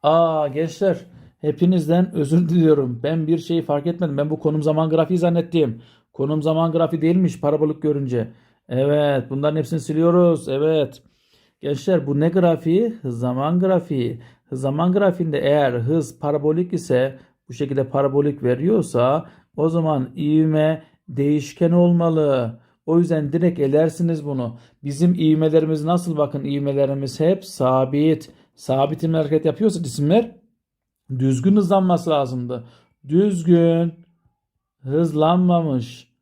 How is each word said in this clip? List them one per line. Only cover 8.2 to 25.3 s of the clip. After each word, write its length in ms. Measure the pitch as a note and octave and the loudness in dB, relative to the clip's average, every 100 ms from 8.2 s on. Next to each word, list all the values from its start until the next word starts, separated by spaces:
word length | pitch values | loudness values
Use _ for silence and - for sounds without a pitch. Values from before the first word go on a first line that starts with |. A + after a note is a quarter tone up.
| A#2 - _ _ - | -4 -10 _ _ -8
Evet, 600 | B2+ C#3 D3 D3 C3+ A#2+ | -2 0 2 0 -2 -4
bunların 280 | C3+ D3 D#3 | -4 -2 -2
hepsini 220 | D3 D#3+ | -4 -6
siliyoruz. 720 | B2+ D#3 E3 F3 F3 E3 - | -4 0 2 4 4 2 -2
Evet. 540 | C3+ D#3 D#3+ C#3 - _ _ _ _ _ _ | -2 0 0 -2 -6 _ _ _ _ _ _
Gençler 460 | C#3+ C#3 - F3 C#3 | -6 -4 0 -2 0
bu 120 | C#3+ | 0
ne 100 | D#3+ | 0
grafiği? 680 | F#3 F3 E3 E3 F3+ A#3 A3+ | 2 2 0 0 0 0 -4
Hız 180 | C3+ A#2 | -10 -6
zaman 400 | B2 B2+ D3 F3 | -4 -2 -2 0
grafiği. 600 | F#3+ F3+ F3 C#3 A#2 A#2 - _ _ | 2 0 -2 -4 -4 -8 -16 _ _
Hız 120 | C3 | -6
zaman 300 | C3+ C#3+ F3+ | -4 0 0
grafiğinde 480 | F#3+ G3 F3+ E3 C#3+ | 2 0 0 -4 -2
eğer 340 | C#3+ D3 C3+ | 2 2 2
hız 460 | B2 A#2 D#3+ C#3+ - | 0 -2 -2 -2 -6
parabolik 540 | D3 D3 D3 D#3+ F3+ | -4 -2 0 -2 -2
ise, 460 | - - B2+ C3+ C3+ _ _ _ | -6 -2 0 0 -6 _ _ _
bu 40 | |
şekilde 360 | A#2+ C#3 C3+ B2 | -8 -4 -2 -2
parabolik 540 | C#3 C#3 C#3 C#3+ C#3+ | 0 0 0 0 -2
veriyorsa 840 | B2 B2 E3 G#3+ - A#2+ B2 D3+ E3+ - _ - | -2 0 0 0 0 0 2 0 -4 -20 _ -4
o 140 | D#3 | -2
zaman 400 | E3 D#3+ D3 B2+ - | 0 0 -2 -4 -6
ivme 680 | D3 D#3 D#3 D3+ D#3 D#3+ - _ - | 0 2 2 2 0 0 -8 _ -12
değişken 640 | B2+ C#3+ D3+ C#3+ - F3 | -4 0 0 -4 -2 2
olmalı. 880 | F3 F3 E3+ E3+ D#3+ D3 C3 A#2 A#2 _ _ - | 4 4 4 2 2 2 0 -2 -8 _ _ 0
O 140 | E3 | 2
yüzden 340 | E3+ D#3+ C#3+ | 2 0 -2
direkt 260 | D#3+ F3 F3 | 0 0 0
elersiniz 680 | C#3 D3 D#3+ D#3+ E3+ D#3+ D3 | 2 2 2 0 -2 -2 -4
bunu. 320 | C3+ A#2+ A#2+ _ _ | -6 -6 -10 _ _
Bizim 300 | C#3+ C#3 F3 | -10 0 0
ivmelerimiz 720 | F3 D#3 | 2 2